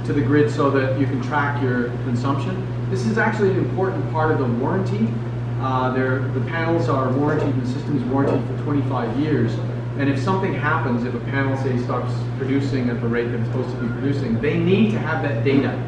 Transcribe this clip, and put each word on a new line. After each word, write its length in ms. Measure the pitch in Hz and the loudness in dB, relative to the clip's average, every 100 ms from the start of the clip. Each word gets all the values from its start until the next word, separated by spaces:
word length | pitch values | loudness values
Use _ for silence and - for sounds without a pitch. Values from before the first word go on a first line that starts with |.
to 80 | 127 | 0
the 80 | 143 | 0
grid 300 | 123 147 147 | 2 2 2
so 200 | 151 139 | 2 2
that 280 | 135 131 143 | 2 0 0
you 60 | 127 | 0
can 140 | 131 | -2
track 380 | - 147 143 120 | -2 -2 0 0
your 220 | 131 123 120 - | 0 0 -2 -4
consumption. 600 | 135 120 143 147 190 185 - - - | -2 -2 0 -2 -2 -4 -4 -4 -4
This 160 | 190 220 | -2 0
is 120 | 214 | 0
actually 320 | 214 214 196 | 0 2 2
an 80 | 180 | 2
important 500 | - 185 190 156 - | 0 0 0 -2 -2
part 180 | 156 156 | 0 2
of 80 | 143 | 2
the 60 | |
warranty. 640 | 123 - - - - 196 226 - - - - - | 0 0 0 0 0 0 0 -2 -4 -4 -4 -2
Uh, 300 | - 160 127 | 0 0 0
they're, 280 | 127 131 - | 0 0 0
the 200 | - - | 0 -2
panels 460 | - 170 165 165 - | -2 -2 0 2 2
are 220 | 131 123 | 2 2
warranted 380 | 135 151 151 143 | 2 2 2 0
and 120 | 120 | 0
the 40 | 123 | -2
system 300 | - - 139 | -4 -2 0
is 80 | |
warranted 360 | 120 135 139 - - | 0 2 2 0 -2
for 160 | - | -4
twenty-five 560 | 151 143 120 123 117 123 | 0 0 0 -2 -2 0
years. 320 | 156 131 113 - - - - - | 2 2 2 0 -4 -4 -6 -2
And 100 | 139 | 0
if 120 | 135 | 2
something 320 | 190 190 190 | 0 0 0
happens, 500 | 143 147 151 123 120 | 0 0 0 0 0
if 80 | 120 | -2
a 60 | 117 117 | -4 -2
panel, 260 | 139 135 127 | 0 0 0
say, 200 | 135 120 | 0 0
stops 340 | 123 127 - - - - | 0 -2 -2 -2 -4 -4
producing 500 | 127 139 - 131 120 | 0 0 2 0 0
at 120 | 117 | 0
the 80 | 117 | 0
rate 160 | 120 120 | 0 0
that 80 | 120 | -2
it's 80 | 117 | -2
supposed 220 | 127 123 | -2 -2
to 60 | 120 | -4
be 60 | 117 | -4
producing, 460 | 120 139 123 117 113 | -2 0 0 0 0
they 160 | - 170 | 2 2
need 360 | 175 196 - | 4 4 4
to 60 | - | 2
have 240 | - - | -2 -2
that 180 | 143 117 | 0 0
data 320 | 139 135 120 - | 4 4 2 -2